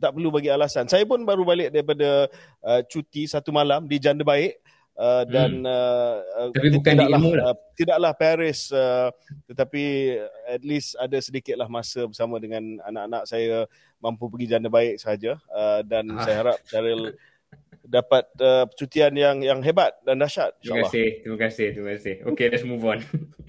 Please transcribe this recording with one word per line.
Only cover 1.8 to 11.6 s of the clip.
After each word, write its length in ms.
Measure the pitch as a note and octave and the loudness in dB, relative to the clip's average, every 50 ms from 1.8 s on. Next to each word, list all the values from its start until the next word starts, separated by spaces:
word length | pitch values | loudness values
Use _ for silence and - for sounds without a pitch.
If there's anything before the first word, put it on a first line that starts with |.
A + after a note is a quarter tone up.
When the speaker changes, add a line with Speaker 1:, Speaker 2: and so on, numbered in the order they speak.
| C#3+ D3 D3+ D3 D3 C#3+ C#3 C#3 C#3 C3+ - - - - _ _ - | 0 0 0 0 2 2 2 2 2 0 -2 -8 -20 -20 _ _ -2
Speaker 1:
uh, 160 | A2 A#2+ B2 A#2+ - | 0 2 2 0 -2
cuti 400 | - D#3+ D3 - - D3 D3+ D3 | -6 -10 -10 -8 -8 -8 -6 -4
satu 240 | - D3 C#3 - D3 | -4 -6 -4 -2 0
malam 320 | D3 D3 C#3+ C#3+ D3+ E3+ | 2 2 2 2 0 -2
di 160 | C#3 D3 C#3+ | -2 -2 0
Janda 240 | C3+ C#3+ C#3+ D3 D3+ | 2 2 2 2 2
Baik. 320 | D3 C#3+ C#3+ E3 F#3+ - - _ _ _ _ _ _ _ | 2 2 4 2 0 -4 -8 _ _ _ _ _ _ _
Uh, 320 | - A2+ B2 B2 B2+ B2 | -2 0 2 2 2 2
dan, 400 | A#2+ B2 C3+ C#3+ - C3 C3 B2+ | 2 2 2 2 2 0 -2 -4
Speaker 2:
Hmm. 80 | B2+ B2+ | -2 -2
Speaker 1:
uh, 420 | B2 B2 B2 B2 B2 A#2+ A#2+ A#2 G#2 F#2 F#2 G2 | 0 0 2 2 0 0 0 -2 -4 -6 -8 -6
uh, 120 | A2+ A#2+ B2 B2 | -6 -4 -2 0
Speaker 2:
Tapi 160 | C3+ C3+ D3 | 2 4 4
bukan 240 | C#3+ C#3+ C#3+ D3+ D3 | 4 4 4 6 6
di 80 | D3 | 6
Speaker 1:
tidaklah, 160 | C#3+ C#3+ D3+ D3 D#3+ | 6 6 6 4 4
Speaker 2:
ilmu 80 | E3 E3+ | 4 4
lah. 120 | C#3+ B2 B2 | 4 2 2
Speaker 1:
uh, 80 | B2 - - _ _ | 0 -2 -6 _ _
tidaklah 400 | - E3+ E3+ E3+ E3 F3 D#3+ D3 | -2 0 2 2 2 2 2 2
Paris, 560 | - D#3+ D#3+ E3 D#3+ E3 D#3+ C#3 - - - C#3 | 2 2 2 2 2 2 0 -2 -4 -6 -4 0
uh, 320 | C3+ C3 B2+ B2 B2+ B2+ B2 A#2+ _ _ - D3 C#3+ - - | 2 2 2 2 2 0 0 -2 _ _ -20 -20 -20 -20 -8
tetapi 360 | B2 C#3 C3 B2+ - C#3+ C#3+ C#3+ C#3 C#3 C#3 C3 B2 A2 G#2+ G#2 - A2 A2+ | -4 -4 -2 -2 -2 -4 -2 -2 -2 0 0 0 -2 -4 -6 -10 -14 -14 -10
at 160 | A#2+ B2 B2 | -8 -8 -6
least 320 | B2+ C#3+ D3 D3 - - - A#2+ | -4 -4 -4 -4 -4 -6 -8 -6
ada 160 | B2+ C3 C#3 | -6 -4 -4
sedikitlah 480 | C3 A#2+ - B2+ C3 - - B2 A#2+ | -4 -4 -4 -8 -8 -8 -6 -6 -6